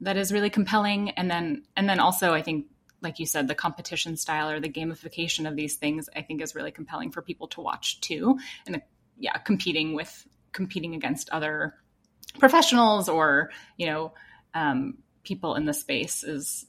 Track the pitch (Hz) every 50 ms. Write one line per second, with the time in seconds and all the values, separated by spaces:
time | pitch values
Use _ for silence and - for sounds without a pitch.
0 | - 196 196 196 196 185 202 208 202 208 - 214 196 190 214 214 208 202 208 202
1 | 208 208 - - 180 180 170 170 170 160 147 - - _ - 190 196 202 190 170
2 | 120 175 185 - 190 175 160 156 151 170 156 151 143 - _ _ _ _ _ -
3 | - 165 - - 160 - - 151 143 131 151 - - 170 160 - - - 170 160
4 | - 165 165 156 - - 156 156 156 156 151 156 151 156 139 160 160 165 160 -
5 | - 160 - - 165 165 - - 156 156 151 147 151 147 - - 151 147 151 156
6 | 143 - - 156 151 - 156 147 160 - - 156 147 151 - - 156 - 156 156
7 | 165 156 - 170 165 - 165 - 165 - - - - - - - - - - -
8 | - - 165 151 175 226 269 262 - - - - - 202 185 - - _ _ _
9 | _ _ _ - - - - - - - 202 185 - 180 156 160 156 156 160 -
10 | 165 - - - - _ _ _ _ _ - - 190 185 - 185 156 170 165 160
11 | - - 175 - - - - 160 151 151 151 151 - - - _ _ _ _ _
12 | _ _ _ _ - - - - 277 262 294 339 330 - 247 240 233 214 214 202
13 | 180 185 160 160 156 151 143 143 156 - - - - - _ - 170 160 151 156
14 | 160 160 - - - - - - _ _ - 165 156 147 131 127 139 - - -
15 | _ _ _ _ - - 190 185 - 160 - - 302 - - - - - 139 117
16 | 156 - - - - - 156 139 - - - - -